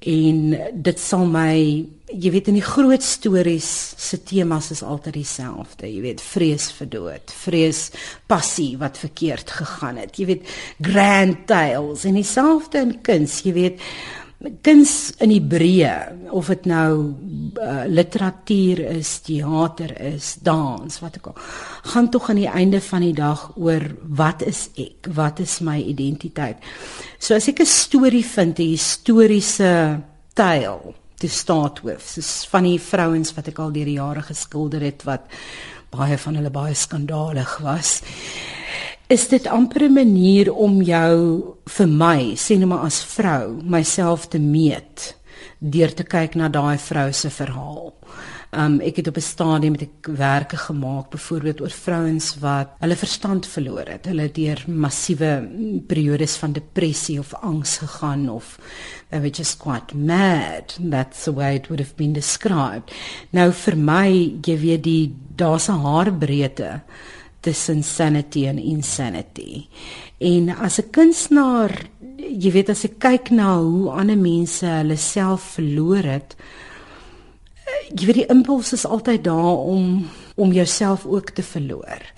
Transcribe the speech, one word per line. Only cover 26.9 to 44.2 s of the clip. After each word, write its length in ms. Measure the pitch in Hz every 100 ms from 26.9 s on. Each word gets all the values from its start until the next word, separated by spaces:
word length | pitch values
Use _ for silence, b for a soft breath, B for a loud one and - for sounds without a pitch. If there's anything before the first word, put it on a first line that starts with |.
| B B B
So 160 | -
as 140 | 220 247
ek 120 | 285
'n 60 | 320
storie 580 | - - 277 262 240
vind, 340 | 233 - 170 156
'n 120 | 165 160
historiese 1300 | - - - 226 220 208 190 - 190 175 156 151 - - _
tale 600 | - 190 156 101 90 - - - -
to 100 | 170
start 520 | - - 165 147 -
with, 200 | - 82
soos 440 | - - 151 - -
van 140 | 190
die 160 | 180 175
vrouens 520 | - 196 165 160 156
wat 140 | - 151
ek 100 | 156
al 140 | 156
deur 160 | 151 147
die 80 | 143
jare 260 | 139 147
geskilder 580 | 143 151 - 151 151 151
het, 220 | 143 139
wat 200 | - 131 - B B B B B B
baie 280 | 127 139 139
van 160 | -
hulle 160 | 151 147
baie 240 | 139 151
skandalig 840 | 139 - 160 143 156 160 143 131 -
was, 440 | 151 175 - - B B B B B B B B B B -
is 220 | 247 -
dit 180 | 262 -
amper 360 | 233 240 294
'n 100 | 294
manier 600 | 269 247 190 185 196 196
om 300 | - 208 196
jou, 720 | 175 170 165 170 170 165 - -
vir 220 | - - 180
my, 480 | 151 170 156 123
sê 240 | 110 - 202
nou 80 | 185
maar 200 | 175 156
as 160 | -
vrou, 580 | - - 202 143 107 117
myself 680 | 170 170 156 - 170 165